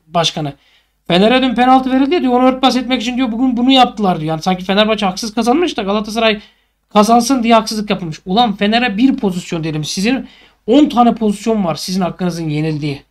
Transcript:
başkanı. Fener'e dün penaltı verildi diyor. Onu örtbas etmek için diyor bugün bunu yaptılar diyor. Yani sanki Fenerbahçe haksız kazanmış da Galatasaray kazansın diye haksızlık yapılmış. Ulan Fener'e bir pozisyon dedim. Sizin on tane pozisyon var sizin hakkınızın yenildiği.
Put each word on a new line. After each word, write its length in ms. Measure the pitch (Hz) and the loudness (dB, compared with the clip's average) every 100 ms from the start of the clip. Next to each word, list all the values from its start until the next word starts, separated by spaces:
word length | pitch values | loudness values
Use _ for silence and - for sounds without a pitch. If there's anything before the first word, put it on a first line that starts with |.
| 160 | _
başkanı. 480 | 170 156 - 147 143 _ _ _ _ - | -2 -2 -4 -8 -10 _ _ _ _ -2
Fener'e 360 | 175 214 262 | 2 4 2
dün 120 | 262 | 0
penaltı 360 | 220 254 262 254 | 2 4 4 4
verildi 300 | 262 277 349 | 0 2 0
diyor. 120 | 254 | 2
Onu 140 | 247 254 | 2 2
örtbas 300 | 254 262 240 | 2 0 0
etmek 260 | 247 247 | -2 -4
için 140 | 226 247 | -4 -2
diyor 160 | 247 | -2
bugün 240 | 214 262 226 | 0 0 0
bunu 160 | 254 | 4
yaptılar 480 | 269 240 214 196 165 | 4 4 0 -2 -2
diyor. 80 | 156 | -4
Yani 140 | 160 | -4
sanki 220 | 185 185 | -2 -4
Fenerbahçe 420 | 185 196 214 214 196 | -2 0 0 0 -2
haksız 280 | 196 226 | -4 -6
kazanmış 420 | 240 226 294 349 - | -2 0 0 0 -4
da 60 | |
Galatasaray 580 | 190 208 214 220 220 208 - _ _ _ _ | -4 -4 -4 -2 0 -2 -8 _ _ _ _
kazansın 540 | 208 208 233 240 269 | 2 4 4 2 0
diye 120 | 226 | 2
haksızlık 360 | 226 214 214 214 | 2 2 -6 -4
yapılmış. 300 | 196 165 151 185 | -6 -6 -10 -4
Ulan 300 | 202 240 196 | 0 0 0
Fener'e 400 | 208 233 247 196 | 0 0 0 2
bir 200 | 269 - | 2 2
pozisyon 480 | 202 175 - 170 | -2 -4 -6 -6
dedim. 200 | 156 151 | -4 -6
Sizin 440 | 151 - 214 262 - _ _ _ - | -6 -4 -2 -2 -6 _ _ _ 2
on 220 | 277 302 | 2 4
tane 260 | 226 240 | 4 4
pozisyon 500 | - 214 196 226 220 | 2 -2 -2 -2 -2
var 100 | 175 | -2
sizin 260 | 147 - 190 | -4 -4 -4
hakkınızın 480 | 170 - 180 165 160 | -4 -4 -6 -4 -4
yenildiği. 540 | 151 160 151 147 135 _ | -2 -2 -4 -6 -8 _